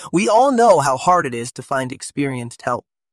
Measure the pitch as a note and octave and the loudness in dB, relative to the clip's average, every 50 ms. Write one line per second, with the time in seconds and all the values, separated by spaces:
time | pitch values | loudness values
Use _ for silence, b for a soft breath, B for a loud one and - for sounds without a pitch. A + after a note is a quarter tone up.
0 | B B B F3+ A3 G#3+ G#3 A#3 C4+ C#4+ B3+ A3+ A#3+ A3+ F3+ D3 C3 C3 C3 C3 | B B B 0 0 2 4 4 4 4 4 4 6 6 6 4 4 0 -2 0
1 | - F3 F3+ F3 D3+ B2+ A#2+ A#2 A#2+ - - - - - C#3 C3 C3 B2 B2+ - | 2 2 2 2 0 -2 -6 -8 -10 -10 -12 -12 -8 -6 -4 -4 -4 -6 -8 -12
2 | - - - C#3+ C#3+ C#3 C3 B2 A#2+ A#2 - - - C3 A#2+ - - _ _ _ | -16 -10 -6 -6 -4 -4 -6 -8 -10 -12 -12 -10 -6 -6 -6 -6 -8 _ _ _
3 | _ _ | _ _